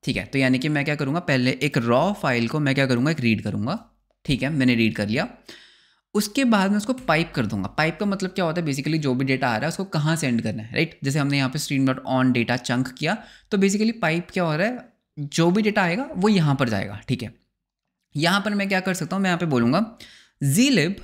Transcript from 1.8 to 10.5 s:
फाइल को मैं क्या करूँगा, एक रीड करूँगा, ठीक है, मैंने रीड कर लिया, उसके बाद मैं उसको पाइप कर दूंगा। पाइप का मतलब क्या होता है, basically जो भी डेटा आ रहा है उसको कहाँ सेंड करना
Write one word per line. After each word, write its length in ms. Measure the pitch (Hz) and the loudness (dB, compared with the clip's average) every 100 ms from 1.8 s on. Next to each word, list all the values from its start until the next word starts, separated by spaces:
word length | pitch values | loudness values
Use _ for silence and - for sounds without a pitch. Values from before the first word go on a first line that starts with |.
| 117 120 175 208 | 2 2 2 0
फाइल 260 | 147 120 117 | -2 0 0
को 120 | 151 | 0
मैं 160 | 143 135 | 0 0
क्या 100 | 135 | 2
करूँगा, 260 | 120 139 | 2 0
एक 80 | 165 | 0
रीड 220 | 120 107 | 2 0
करूँगा, 400 | 107 104 110 208 - _ _ _ - | -2 -4 -4 -6 -10 _ _ _ -2
ठीक 180 | 131 | -2
है, 60 | 127 | 0
मैंने 240 | 156 127 117 | 2 2 4
रीड 200 | 113 110 | 2 0
कर 120 | 104 | -2
लिया, 220 | 117 226 - - - - _ _ _ _ 214 | -2 -4 -8 -20 -20 -20 _ _ _ _ -4
उसके 280 | 208 - 262 | -2 0 4
बाद 240 | 214 190 | 4 4
मैं 60 | 208 | 0
उसको 160 | 208 254 | -2 -6
पाइप 360 | - 160 165 - | 0 0 0 -2
कर 100 | 107 | -2
दूंगा। 220 | 104 95 - | -2 -4 -2
पाइप 200 | 156 165 | -2 0
का 60 | 202 | -4
मतलब 260 | 196 185 | -2 -4
क्या 140 | 190 175 | -2 -2
होता 160 | 165 | -2
है, 60 | 160 | -4
basically 300 | 135 143 160 | -4 -2 -2
जो 120 | 147 127 | 0 0
भी 100 | 135 | 0
डेटा 220 | 131 131 | 0 0
आ 80 | 110 | 0
रहा 100 | 143 | -2
है 20 | |
उसको 160 | 175 196 | -6 -4
कहाँ 300 | 156 151 160 | -2 0 0
सेंड 260 | 139 117 | 0 0
करना 220 | 110 | -2